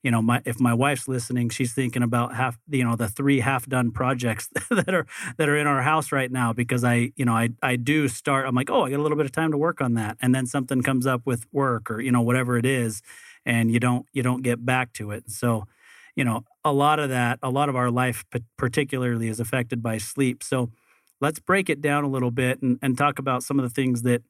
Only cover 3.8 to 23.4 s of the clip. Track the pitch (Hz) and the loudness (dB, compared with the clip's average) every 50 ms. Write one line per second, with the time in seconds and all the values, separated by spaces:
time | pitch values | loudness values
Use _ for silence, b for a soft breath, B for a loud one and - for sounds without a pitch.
3.8 | 123 117 - - 127 127 135 123 123 120 110 - - - _ - - - 247 196 | 0 0 0 0 0 0 0 0 0 -2 -2 -2 -6 -6 _ -8 -4 0 0 0
4.8 | - - 185 170 165 B B B B 180 120 - 156 147 147 151 147 147 143 135 | 2 2 0 -2 -2 B B B B -12 -2 -2 0 2 2 2 2 2 0 2
5.8 | 127 147 156 160 143 - 147 139 131 123 127 127 123 117 113 117 123 120 127 123 | 2 2 2 0 0 0 -2 -2 -2 0 0 0 0 0 0 0 -2 0 0 0
6.8 | 120 123 120 120 120 117 - - 135 120 113 113 117 117 117 _ - 135 123 123 | 2 2 2 2 0 0 -2 -2 0 2 2 2 0 0 -2 _ -2 -2 0 0
7.8 | 120 123 147 156 147 127 - - - 151 139 135 135 135 123 127 127 - - 269 | 0 2 2 2 2 0 -2 -2 -2 0 0 0 0 0 0 -2 0 2 2 0
8.8 | 185 131 139 143 147 151 151 147 151 135 - - 160 160 156 143 151 170 165 - | 2 2 0 -2 0 0 0 0 -2 -2 0 -2 -2 0 0 0 0 0 0 0
9.8 | 139 123 117 113 110 120 127 - - 123 127 131 127 123 - 143 131 127 139 131 | 0 0 2 0 0 -2 -4 -2 2 2 2 2 0 -2 -2 -4 -2 0 -2 0
10.8 | 120 139 135 127 123 135 127 123 120 135 123 117 - _ - 139 139 131 120 113 | 0 2 0 2 2 0 0 0 0 -2 -2 -2 -4 _ -2 0 0 0 0 -2
11.8 | 110 - 113 107 127 131 123 123 117 117 123 127 127 123 123 120 117 131 135 127 | -4 -6 -6 -4 0 2 2 4 4 4 2 2 2 2 0 2 2 2 2 2
12.8 | 120 113 107 - B B B B B B B B B - 120 117 113 113 113 120 | 0 -2 -4 -8 B B B B B B B B B 0 2 2 4 4 2 2
13.8 | 117 123 123 123 - _ _ 135 120 123 127 123 131 123 120 117 120 123 127 127 | 2 2 0 0 -4 _ _ -2 0 0 -2 0 0 -2 -2 -2 0 -2 0 0
14.8 | 127 120 _ - 110 104 104 - - - 104 - - 120 117 110 104 B B B | -2 -4 _ -10 -8 -8 -8 -10 -10 -12 -8 -2 0 0 0 0 -2 B B B
15.8 | B B B B B B B - 135 120 110 117 117 _ _ _ _ 156 143 139 | B B B B B B B -2 -2 0 -2 -4 -6 _ _ _ _ 2 2 4
16.8 | 143 151 151 151 147 135 131 127 123 120 131 131 - 131 123 139 147 143 131 127 | 4 4 4 2 2 0 0 0 2 0 0 -2 -2 -2 0 0 0 0 0 0
17.8 | 123 123 120 123 127 127 117 - - _ - - 117 _ _ - - 127 - 151 | 0 2 2 2 0 0 -2 -4 -10 _ -8 -8 -8 _ _ -4 -4 -2 0 0
18.8 | 147 147 - 131 127 123 120 117 113 113 107 110 120 113 - 131 120 117 127 120 | -2 0 -2 -2 -2 0 0 0 -2 -4 -4 -4 -4 -4 -2 -4 -2 -2 -4 -4
19.8 | 113 117 113 110 110 - - 139 139 127 123 - - - 135 131 123 117 b b | -4 -4 -4 -4 -6 -8 -2 0 0 0 0 -4 -6 -2 -2 -2 -2 -2 b b
20.8 | b b b b b b b _ 135 147 160 - _ - 180 196 185 185 156 143 | b b b b b b b _ -2 -2 -2 -4 _ 2 2 2 2 0 -2 0
21.8 | 143 147 143 147 143 143 135 131 127 123 120 127 127 127 131 131 - 127 123 - | 0 0 0 2 0 0 0 0 0 0 0 0 0 0 0 0 0 0 0 0
22.8 | - 135 123 - 143 147 135 - 139 135 127 123 | 0 -2 0 2 2 0 2 0 -2 -2 -2 -2